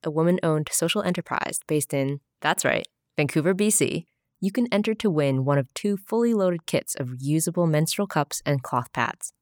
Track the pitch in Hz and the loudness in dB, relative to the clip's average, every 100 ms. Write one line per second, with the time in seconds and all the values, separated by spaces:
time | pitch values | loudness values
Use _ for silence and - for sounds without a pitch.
0 | 160 151 170 180 165 156 151 - 165 208 | -4 2 2 2 2 0 -2 -2 0 0
1 | 180 180 - - - - - 151 - 139 | -2 -2 -2 -2 -2 -4 -2 -2 0 -2
2 | 135 143 _ _ 151 180 - - - _ | -2 -4 _ _ -2 0 2 0 -4 _
3 | _ - 143 160 160 190 208 208 151 165 | _ -2 0 2 2 2 2 4 2 0
4 | - _ _ - 196 247 240 208 220 214 | -8 _ _ -4 -2 0 0 0 0 0
5 | 208 156 139 131 135 143 127 - - 196 | 0 2 2 2 2 0 0 -4 -2 -2
6 | - 226 233 214 185 170 - - - - | -2 0 2 2 2 0 -2 -2 -2 -6
7 | 127 127 139 156 170 175 170 151 160 - | -6 -6 -2 0 0 0 2 2 0 -2
8 | 202 156 143 - 147 139 - 123 120 - | -4 -2 -4 -4 -2 -2 -2 -4 -4 -4
9 | 117 - - _ | -4 -4 -14 _